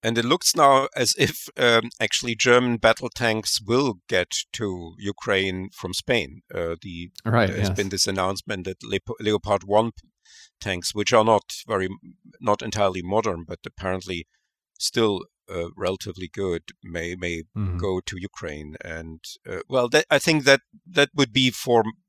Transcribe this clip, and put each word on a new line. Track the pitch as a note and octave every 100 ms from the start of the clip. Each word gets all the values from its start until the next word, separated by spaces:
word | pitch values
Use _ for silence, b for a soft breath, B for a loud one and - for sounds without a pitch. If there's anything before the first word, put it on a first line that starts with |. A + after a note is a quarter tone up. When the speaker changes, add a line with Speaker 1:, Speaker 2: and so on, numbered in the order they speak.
Speaker 1:
And | A2 A#2
it | A#2+
looks | D#3+ - -
now | C#3+ C3+ C3+ -
as | B2 -
if, | C3 - - -
um, | B2 A2+ A#2 -
actually | A2+ - B2 A2+
German | C3+ B2 B2+ A#2
battle | A2+ A2+ B2
tanks | - A#2+ A2 - -
will | G#2 A#2+ C#3 F#2+ _
get | F#2+ F2+ - -
to | - G#2 F2+ E2 E2+
Ukraine | G2+ - - G2 F#2+ F#2 F#2+
from | - F2
Spain. | E2+ - A#2+ C#2+ D2 _
Uh, | - E2+ E2
the, | G2 E2+ F2 - A2+
Speaker 2:
Right, | A#2+ G2+
Speaker 1:
there | F#2
has | G2
Speaker 2:
yes. | F#2+
Speaker 1:
been | G2
this | G2 -
announcement | G2 F#2 G2 - G2+ F2+
that | F#2+
Leop-, | A2+ G2 - A#2
Leopard | G#2+ G#2 G2+ G2+ G2+
one | G#2 A#2 - - _ B B B _
tanks, | - F2+ - G#2
which | G#2
are | A#2 A2
not | G#2+ _ - -
very, | G#2 F#2 F#2 - - - -
not | A#2+ G#2
entirely | A2 G#2+ G2+ F#2
modern, | F2 F#2+ G#2 F2 E2
but | F2 -
apparently | - F#2+ F#2 F#2 F2 E2 _ _ _ _ _
still, | - A#2+ A2 G2 - _ _
uh, | F2 E2+ -
relatively | F#2 F#2+ G#2 F#2 F#2
good, | - F#2+ E2+ - -
may, | F2+ E2+ E2+ F2+
may | F2 E2+ E2 -
Speaker 2:
Mm-hmm. | G2 F2+
Speaker 1:
go | G2 F#2
to | - F2+
Ukraine. | G2 - E2+ D2+ D2+ D2+
And, | E2+ E2 D#2+ D#2+ - - -
uh, | F2+ -
well, | C3 B2
that, | C#3+ -
I | C#3+
think | - D#3 C3
that, | C#3 _ - -
that | E3 C#3+ C#3+
would | C3
be | A2 C3
for | - - A#2 A2 -